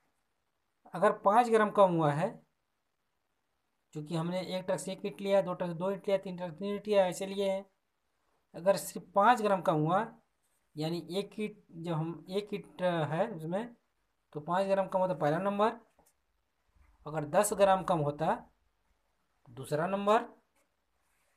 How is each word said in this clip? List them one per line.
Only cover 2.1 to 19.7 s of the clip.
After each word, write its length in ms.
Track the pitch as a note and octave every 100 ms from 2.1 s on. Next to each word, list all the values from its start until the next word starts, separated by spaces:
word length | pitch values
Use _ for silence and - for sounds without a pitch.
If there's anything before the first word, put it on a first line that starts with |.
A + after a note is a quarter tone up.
है, 160 | C#3+ G3 B3+ _ _ _ _ _ _ _ _ _ _ _ _ _ _ _
क्योंकि 200 | D#3 D3+
हमने 260 | E3 E3+ F#3 -
एक 160 | F#3
ट्रक 160 | F#3 F#3
से 120 | F#3+
एक 140 | F#3+ G3+
ईंट 140 | G3
लिया, 220 | G3 G3
दो 120 | F3
ट्रक 140 | F3 F3+
से 60 |
दो 160 | E3 F#3
ईंट 180 | G3 G3
लिया, 100 | G3
तीन 180 | G3 F3+
ट्रक 160 | F3+
से 60 | D3+
तीन 160 | G3+
ईंट 120 | G3+ G#3
लिया, 200 | G3+ F#3
ऐसे 200 | F3 F#3+
लिए 240 | G3 G3
हैं। 140 | F#3+ G3 _ _ _ _ _ _ _ _
अगर 220 | - F3+ F#3
सिर्फ 340 | - F#3+ -
पाँच 280 | G3 G#3 A#3+
ग्राम 200 | G#3 F#3+
कम 140 | E3 D#3
हुआ, 300 | D#3 F#3 A3+ - _ _ _ _ _ D3
यानी 300 | D#3 E3+ D#3
एक 280 | F#3 G3 -
ईंट, 220 | G#3+ - _
जब 200 | E3 E3+
हम 320 | D#3 D#3+ D#3+ E3+
एक 240 | F#3+ G#3
ईंट 280 | G3+ - -
है 480 | F3+ E3+ D3 D#3+ A3+
उसमें 440 | F3 D#3 F#3 A#3+ - _ _ _ _ _
तो 80 | D3+
पाँच 260 | D3+ F3+ G3
ग्राम 200 | G3 F#3
कम 100 | F#3+
होता 160 | F#3 D#3
पहला 220 | D3 D#3+
नंबर, 320 | G3 G3+ G#3+ A3+ _ _ _ _ _ _ _ _ _ _ _ _ D3+
अगर 180 | D#3 D3
दस 220 | E3+ G#3
ग्राम 280 | G3 G3 F#3+
कम 140 | E3+ E3+
होता 340 | C#3+ D3 D#3+ A#3+ - _ _ _ _ _ _ _ _ _ -
दूसरा 380 | B2 C3